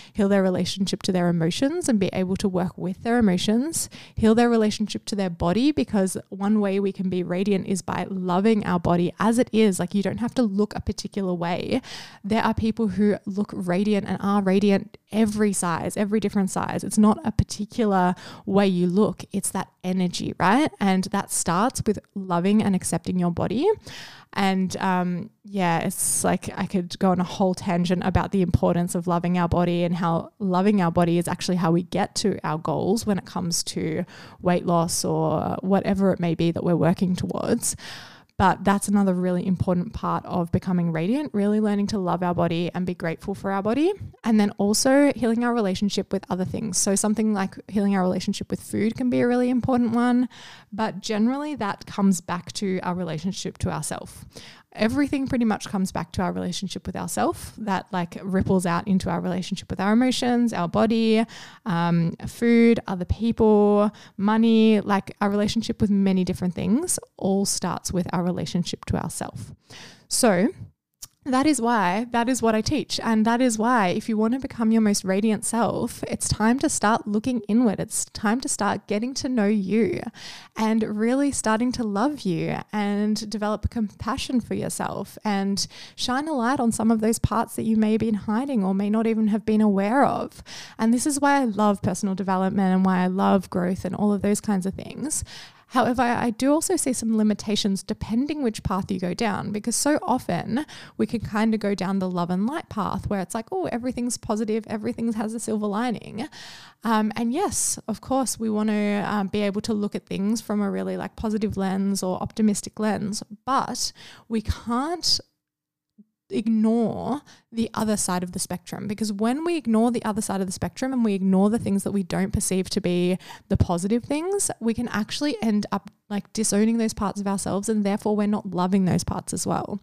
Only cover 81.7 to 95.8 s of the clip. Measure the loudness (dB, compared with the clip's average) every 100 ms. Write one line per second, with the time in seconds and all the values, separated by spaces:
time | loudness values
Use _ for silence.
81.7 | -2 -2 0 0 -2 -2 -2 -2 -4 -6
82.7 | -4 -2 0 0 -2 -4 -4 -4 -2 -4
83.7 | -4 -4 -4 -6 -6 -2 -2 -2 -4 -4
84.7 | -4 -6 -6 -10 -6 -2 0 0 -2 -4
85.7 | -8 -18 -8 -2 -2 -2 -2 0 2 0
86.7 | 2 2 2 2 0 0 -2 -2 -2 0
87.7 | 2 2 2 0 -2 -2 -2 0 0 0
88.7 | 0 0 0 2 2 2 0 2 4 4
89.7 | 4 2 4 4 2 -6 -12 -18 -18 -14
90.7 | -2 2 2 0 2 2 4 2 2 2
91.7 | 2 -2 -2 -2 -2 -2 0 2 2 2
92.7 | 4 4 2 2 2 2 2 0 -2 -2
93.7 | -2 -4 -2 0 0 0 0 0 -2 -2
94.7 | -6 -10 -8 -6 -6 -8 -14 -20 -20 _
95.7 | 0